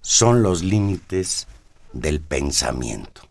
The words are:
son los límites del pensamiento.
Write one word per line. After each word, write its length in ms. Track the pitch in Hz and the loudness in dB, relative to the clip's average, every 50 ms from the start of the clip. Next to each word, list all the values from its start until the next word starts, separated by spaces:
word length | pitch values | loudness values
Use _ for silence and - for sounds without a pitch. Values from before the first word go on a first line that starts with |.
son 420 | - - - - 113 117 120 123 110 | -4 0 2 4 6 6 6 4 4
los 180 | 98 92 82 | 2 2 0
límites 840 | 87 95 101 107 101 101 98 87 - - 95 92 92 - - - - - - - _ - _ - - - - | 0 0 2 2 2 0 -2 -4 -6 -6 -4 -4 -4 -4 -6 -8 -8 -12 -20 -20 _ -20 _ -20 -20 -16 -14
del 260 | 64 - 78 76 73 | -4 -2 -2 -2 -2
pensamiento. 1000 | 76 - 73 67 71 71 67 - 62 62 62 62 62 57 55 52 50 - _ - - _ | -4 -4 -4 -2 -2 -2 -2 -2 -2 -2 -4 -4 -6 -8 -8 -10 -12 -16 _ -20 -20 _